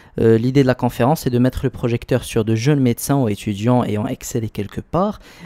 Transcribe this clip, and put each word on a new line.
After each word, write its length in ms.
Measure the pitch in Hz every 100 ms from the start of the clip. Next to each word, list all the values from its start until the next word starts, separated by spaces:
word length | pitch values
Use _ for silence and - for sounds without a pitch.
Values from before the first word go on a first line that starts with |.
| - -
Euh, 180 | 113 113
l'idée 260 | 120 131
de 40 | 127
la 80 | 123
conférence 500 | 123 - 120 160 -
est 40 |
de 100 | 120
mettre 220 | 127 -
le 60 | 135
projecteur 560 | - 123 117 - 127 -
sur 180 | -
de 100 | 107
jeunes 280 | 113 123 147
médecins 340 | 127 117 - 139
ou 140 | 120
étudiants 560 | 101 - 98 110 123 110
ayant 220 | 104 110
excellé 420 | 131 - 123 110
quelque 320 | - 143 -
part. 400 | - 156 202 202 - -